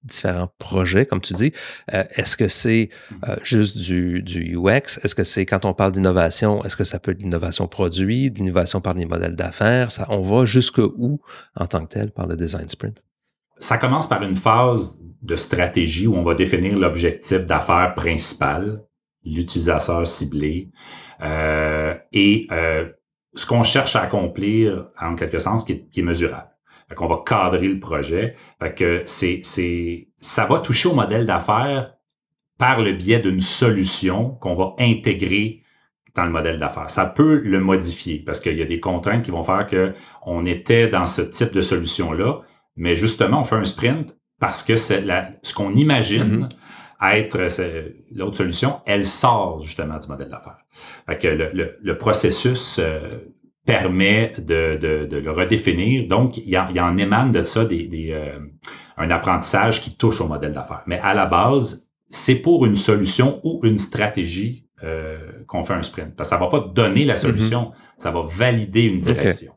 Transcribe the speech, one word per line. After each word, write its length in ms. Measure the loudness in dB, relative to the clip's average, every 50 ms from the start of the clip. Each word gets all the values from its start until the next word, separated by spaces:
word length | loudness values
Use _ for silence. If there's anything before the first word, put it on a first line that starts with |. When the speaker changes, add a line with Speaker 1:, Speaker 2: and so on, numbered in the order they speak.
| -8
Speaker 1:
différents 480 | -4 -4 -2 0 0 -2 -2 -4 -6 _ _
projets, 480 | -12 -4 -2 0 0 2 4 2 2
comme 140 | 2 0 -4
tu 120 | -4 -4
dis, 200 | -2 0 0 0 -2 -4 -14 -14 -16 -14 _ -6 -4
euh, 80 | -4 -4 -2 -4
est-ce 200 | -2 2 2 2
que 120 | 2 4 4
c'est, 400 | 4 4 4 4 4 4 2 0 -4 -20 -20 -20 -14 -10 -6 -6
euh, 80 | -6 -6 -4
juste 340 | 2 4 4 4 2 0 -4
du, 420 | -4 -2 0 0 0 0 -2 -4
du 360 | -4 -6 -6 -6 -6 -4 -4
U 120 | 0 2 4
X ? 300 | 2 2 0 -2 -6 -2 -2
Est-ce 100 | -2 0
que 80 | 0
c'est, 240 | 0 0 2 0 0
quand 180 | 0 0 0 0
on 100 | -2 0
parle 180 | 2 2 2
d'innovation, 720 | 2 4 2 4 4 4 4 4 2 2 2 2 2 0 -2
est-ce 120 | -4 -4
que 60 | -2
ça 160 | -2 -2 -2 -4
peut 140 | -4 -4
être 100 | -4 -4
l'innovation 460 | -4 -4 -2 -2 -2 -2 -2 -2 -4 -4
produit, 600 | -2 -2 -2 0 0 0 0 0 0 0 0 -2
l'innovation 500 | -2 -2 -4 0 2 2 2 2 -2 -2
par 140 | -2 -2 -4
les 120 | -4 -4
modèles 300 | -4 -4 -4 -4 -4 -4
d'affaires ? 560 | -4 -6 -6 -2 0 2 4 4 4 2 0
Ça, 160 | -2 -6 -4 -2
on 100 | -2 -2
va 240 | 0 2 4 4 4
jusque 340 | 6 6 4 4 4 4 2
où 420 | 2 2 2 -2 -2 -2 -2 -4 _ -14 -20 -20 -20 _ _
en 120 | -8 -6 -4
tant 180 | -4 -4 -4
que 60 | -4
tel 180 | -6 -6 -6 -6
par 160 | -6 -6 -6
le 80 | -6 -4
design 340 | -4 -4 -4 -4 -6 -6 -8
sprint ? 360 | -8 _ -6 -10 -10 _ _ _ _ _ _ _ _ _ _ _ _ _
Speaker 2:
Ça 180 | -4 -2 0 0
commence 300 | 2 0 0 0 0 -2
par 160 | -2 -2 -2
une 100 | -2 -4
phase 640 | 0 2 4 4 6 4 4 4 2 -2 -4 -8 -18 -20 -20 -20 _
de 140 | -6 -4 -4
stratégie 720 | -4 -2 -2 0 0 0 0 2 0 0 0 0 0 0 2
où 80 | 2
on 80 | 2 2
va 100 | 0 2
définir 420 | 2 2 2 2 0 0 0 0
l'objectif 680 | 2 0 0 0 0 0 0 -2 -2 -4 -2 -2 -2 0
d'affaires 480 | 0 0 0 2 2 2 4 4 2 0
principal, 880 | -2 -2 -2 -2 -2 -2 -4 -4 -2 -2 -2 0 -2 -4 -4 -6 -8 -12 _ _ _ _ _ _ _ _
l'utilisateur 800 | -8 -6 -4 -4 -4 -4 -2 0 0 0 0 0 -2 -2 -2 -2
ciblé, 680 | -4 -4 -6 -8 -6 -4 -4 -2 -2 -4 -4 -8 -10 _ _ -20 -20 -20 -20 -20 -20 -18 _
euh, 720 | -8 -6 -4 -2 0 0 0 0 0 0 -2 -2 -2 -4 -6 -8 _ _
et, 360 | 2 4 6 6 4 4 0 -2
euh, 380 | -4 -2 0 0 0 -2 -4 -6 -10 _ _ _ _ _ _ _ _
ce 120 | -12 -4
qu'on 160 | 0 2 2
cherche 320 | 4 4 4 2 2 2 0
à 80 | 0
accomplir, 840 | 0 2 -2 -2 -2 -2 -4 -2 -2 2 4 4 4 2 2 -2 -8 -12 _ -8
en 140 | -6 -6 -4
quelque 240 | -4 -4 -4 -4 -4
sens, 240 | -2 0 -2 -2
qui 120 | -2 -2 -6
est, 140 | -6 -6 -8
qui 80 | _ -2
est 20 |
mesurable. 460 | -2 0 0 0 0 -2 -4 -8 -16 _ _ _ _ _ _ _ _ _
Fait 80 | -10
qu'on 100 | -6 -2
va 160 | -2 -2 -2 0
cadrer 440 | 0 2 2 2 2 2 0 0 0
le 120 | -2 -2
projet. 540 | -4 -4 -4 -4 -2 -2 -2 -2 -2 -4 -6 -12 -20 -20 _ _
Fait 140 | -8 -8 -2
que 280 | 0 0 2 2 0 -2
c'est, 340 | -6 -6 -2 -2 -2 -2 -2 -6
c'est, 640 | -6 -4 -4 -2 -2 -2 -2 -4 -6 -6 -8 -12 _ _ _
ça 260 | -8 -4 0 0 2
va 140 | 2 2 0
toucher 320 | 2 0 0 2 2 2
au 40 | 2
modèle 300 | 2 2 2 0 0 0
d'affaires 680 | 2 0 0 0 0 0 0 0 0 -2 -4 -6 -8 _ _ _ _ _ _ _ _ _ _ _ _ _ _
par 240 | 2 4 4 4
le 100 | 2 0
biais 280 | 0 -2 2 2 2 4
d'une 200 | 4 2 0 2
solution 920 | 0 0 2 2 4 4 4 2 0 0 -2 0 0 0 0 0 -2 -4 -4 -6
qu'on 160 | -4 -4 -2
va 180 | 0 -2 -2 0 2
intégrer 840 | 2 2 2 2 2 -2 0 0 -2 0 0 0 0 -2 -4 -10 _ _ _ _ _ _ _ _ _ _ _
dans 100 | -2 -2
le 60 | 0
modèle 280 | 0 -2 -2 -2 -2 -2
d'affaires. 320 | -4 -6 -6 -8 -10 -6
Ça 160 | 0 0 0
peut 320 | 0 4 4 6 6 6 4
le 220 | 4 2 0 2
modifier 580 | 4 4 2 2 2 -2 -8 -8 -6 -8 -8 -6
parce 220 | -6 -8 -8 -4
qu'il 180 | -4 -4 -2 -2
y 40 |
a 40 | -2
des 140 | -4 -4 -4
contraintes 420 | -2 -4 -4 -2 0 0 0 0
qui 80 | 0 -2
vont 140 | -4 -4 0
faire 220 | 0 0 0 0
que 280 | 0 2 2 2 0 -2 -8 -16 -20 -20 -16 -10
on 180 | -6 -4 -2 -2
était 420 | -2 -2 -4 2 4 4 6 6
dans 200 | 4 2 0 0
ce 160 | 0 -2 -4
type 320 | -4 -4 -2 -2 -2 0 2
de 80 | 0
solution-là, 800 | 0 2 0 -2 0 -4 -4 -4 -4 -4 -2 -2 0 -2 -2 -4 -8 _ _ _ _ _ _
mais 180 | -6 0 0 2
justement, 460 | 2 2 0 2 2 2 2 4 2
on 40 | 2
fait 120 | 2 0
un 80 | 0 0
sprint 500 | -2 -4 0 0 0 0 0 -4 -8 -12 _ _ _ _ _
parce 240 | -4 -4 -4 -4
que 140 | 0 0 0
c'est 240 | 0 2 0 -2 -2
la, 300 | 0 0 -2 -2 -2 -6 -14 -14
ce 120 | -12 -10 -6
qu'on 200 | -4 -4 2 4
imagine 680 | 4 4 6 4 2 2 2 2 2 2 2 0 0
Speaker 1:
Mhm. 80 | -2 -4 -8 _ -20 -20 -20 -20 -20 -20 _ _ 2 2 4
Speaker 2:
être, 340 | 2 2 0 -4 -2 -2 -2
c'est, 460 | -2 -4 -6 -6 -6 -8 -10 -12 -16 -18 -20 _
l'autre 260 | -10 -8 -8 -6 -4
solution, 440 | -2 -2 -2 0 0 0 -2 -2 -4 _
elle 220 | -2 0 0 0
sort 560 | 0 0 2 4 4 4 4 0 -2 -4 -8
justement 360 | -10 -10 -8 -6 -6 -6 -6 -10
du 100 | -10 -12
modèle 200 | -12 -12 -12 -14
d'affaires. 380 | -14 -18 -18 -20 -20 _ _ _ _ -20 -20 -20 -20 -18 _
Fait 100 | -8 -6
que 120 | 0 0 0
le, 220 | 2 2 0 -2 -2
le, 240 | -4 -4 -4 -6 -8
le 160 | -4 -4 -4
processus, 840 | 0 0 0 2 2 2 0 0 2 0 0 0 0 -4 -6 -4 -2
euh, 400 | -2 -2 -2 -4 -8 -10 -12 -14 -16 -18 -20 _ _ _ _ _ _
permet 680 | 2 2 2 2 0 2 2 4 4 4 4 2 0 -2 -10
de, 380 | -4 0 0 2 2 0 -2 -2
de, 260 | 0 -2 -2 -2 -2
de 100 | -4 -6 -6
le 120 | -4 -4
redéfinir. 800 | -2 -2 2 2 2 2 2 0 0 2 2 2 0 0 0 0
Donc, 280 | 2 2 2 2 0
il 120 | -4 -6 -2
y 80 | 0
a, 100 | 0 0 0
il 60 | -2
y 40 | 0
en 160 | 0 2 2
émane 340 | 0 2 2 2 4 4 4
de 100 | 2 2 0
ça 200 | 0 0 0 0
des, 220 | 2 0 -4 -4
des, 240 | -6 -8 -8 -6 -6
euh, 280 | -6 -6 -8 -8 -10 -12 -16 -18 -20 _ _ -20 -20 -20 -20 -20 _
un 140 | -6 -2 0
apprentissage 720 | 0 0 2 0 0 0 0 0 2 2 2 2 0 0
qui 160 | -4 -10 -6
touche 240 | _ 0 2 2 0
au 60 | -4
modèle 260 | -4 -4 -6 -6 -6
d'affaires. 300 | -6 -8 -10 -10 -12 -12 -8
Mais 120 | -6 -6 -2
à 160 | 0 2 2
la 120 | 2 2
base, 640 | 4 4 4 4 4 4 2 2 0 -6 -10 _ _ _ _ _ _
c'est 240 | -10 -4 2 2 2
pour 300 | 4 4 4 4 6 6
une 80 | 4 4
solution 680 | 4 4 2 2 2 2 0 2 4 4 2 2 0 -4
ou 160 | -4 -4 2
une 160 | 2 2 2 2
stratégie, 880 | -2 -4 -2 -2 -2 0 0 -4 -4 -4 -4 -4 -4 -4 -6 -8 _ _ _ _
euh, 360 | -10 -8 -8 -8 -8 -10 -12 -12 -14 -16 -18 -18 -16
qu'on 160 | -8 -6 -6 -2
fait 100 | -2 -2
un 80 | -2
sprint. 340 | -2 -6 -8 -10 -12 -12 -8
Parce 120 | -8 -4 -2
que 40 | 0
ça 60 | 0
va 80 | 2 2
pas 120 | 2 0 0 2 2
donner 300 | 4 4 6 4 4 4
la 100 | 4 2
Speaker 1:
Mhm. 40 | 2
Speaker 2:
solution, 520 | 2 0 2 2 2 2 2 0 -2 -4 -8 -18 -20 _ _ _
ça 120 | -8 -4
va 120 | -4 -4 -4
valider 560 | -4 -2 0 2 2 2 0 -2 0 2 4
une 160 | 4 4 2 0
Speaker 1:
Ok. 160 | 0 0 0
Speaker 2:
direction. 380 | 2 2 0 0 0 -6 -18 -20